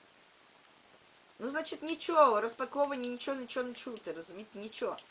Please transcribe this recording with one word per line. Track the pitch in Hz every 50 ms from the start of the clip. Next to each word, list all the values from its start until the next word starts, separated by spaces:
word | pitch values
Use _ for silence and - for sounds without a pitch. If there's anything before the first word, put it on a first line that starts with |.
| - - - - - - - - - - - - - - - - - - - - - - - - - - - -
Ну, | 214 269
значить, | 277 320 311 - 359 - 294
нічого, | 311 320 320 - - 339 311 294 254 220 208
розпаковані, | 220 233 - - 254 240 - 277 285 277 277 254 247 247
нічого, | 247 240 - 285 277 262
нічого | 247 240 - 262 247 247
не | 240
чути, | - - 262 226 - - 175
розумієте, | 156 165 165 - 170 196 214 - - 196
нічого. | 208 220 - - 254 190 - - - -